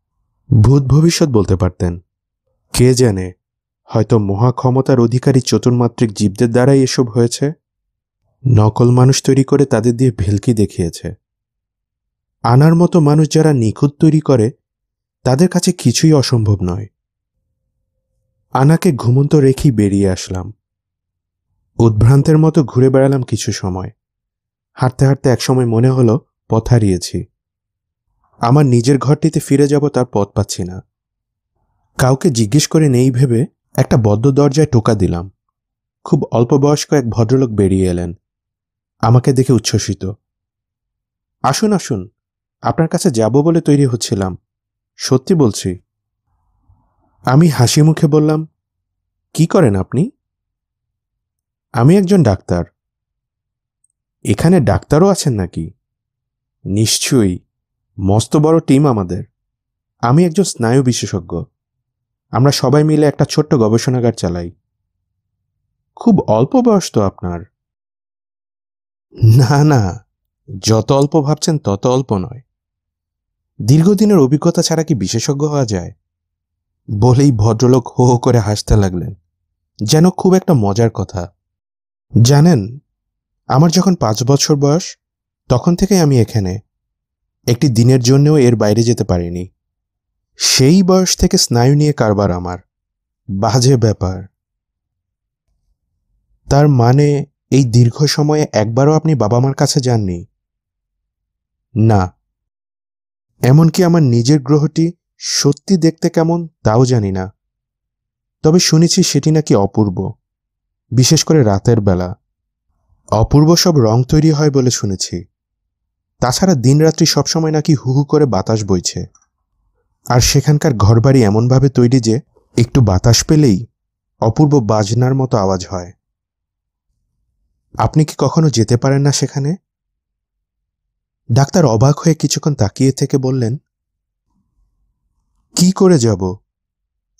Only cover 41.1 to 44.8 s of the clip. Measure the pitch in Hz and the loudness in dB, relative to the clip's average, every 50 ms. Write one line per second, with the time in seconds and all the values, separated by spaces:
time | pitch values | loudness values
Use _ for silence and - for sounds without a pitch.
41.1 | _ _ _ _ _ _ - 123 147 - 220 214 208 175 - - 120 98 90 101 | _ _ _ _ _ _ -4 -4 -2 -2 -2 -2 -2 -2 -2 -4 -6 -8 -8 -10
42.1 | _ _ _ _ _ _ _ _ _ _ - 120 117 - 165 156 - - - 185 | _ _ _ _ _ _ _ _ _ _ -6 -6 -2 -2 -2 -2 -2 -2 -2 -2
43.1 | 127 113 110 107 117 143 147 170 170 170 160 156 147 143 143 131 117 110 - - | 0 0 0 0 2 0 2 2 0 0 0 0 2 2 2 0 -2 -4 -6 -6
44.1 | 117 98 98 92 90 - _ _ _ _ _ _ _ _ | -4 -4 -4 -6 -6 -10 _ _ _ _ _ _ _ _